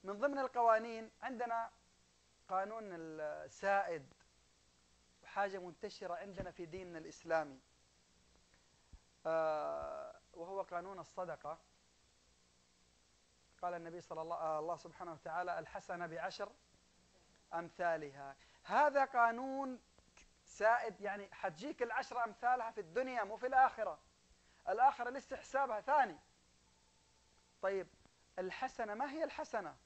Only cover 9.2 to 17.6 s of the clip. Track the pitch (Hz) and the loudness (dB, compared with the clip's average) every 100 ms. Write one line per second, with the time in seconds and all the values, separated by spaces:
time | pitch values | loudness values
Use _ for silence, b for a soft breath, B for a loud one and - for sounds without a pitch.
9.2 | 160 160 160 151 147 147 147 143 135 - | 0 2 2 0 -2 -4 -4 -8 -10 -16
10.2 | _ - 170 196 185 175 180 190 156 - | _ -14 -8 -6 -4 -6 -6 -12 -12 -8
11.2 | 180 151 147 165 _ _ _ _ _ _ | -6 -6 -8 -12 _ _ _ _ _ _
12.2 | _ _ _ _ _ _ _ _ _ _ | _ _ _ _ _ _ _ _ _ _
13.2 | _ _ _ - 180 175 165 175 - 160 | _ _ _ -8 -6 -6 -8 -12 -10 -8
14.2 | 160 170 160 156 160 165 165 - 175 156 | -4 -2 0 0 -2 -4 -8 -12 -12 -10
15.2 | 170 165 180 175 165 202 - 175 175 165 | -6 -4 -2 -4 -4 -10 -8 -6 -6 -4
16.2 | 180 - 202 - _ _ _ _ _ _ | -6 -6 -10 -10 _ _ _ _ _ _
17.2 | _ _ _ 165 | _ _ _ -6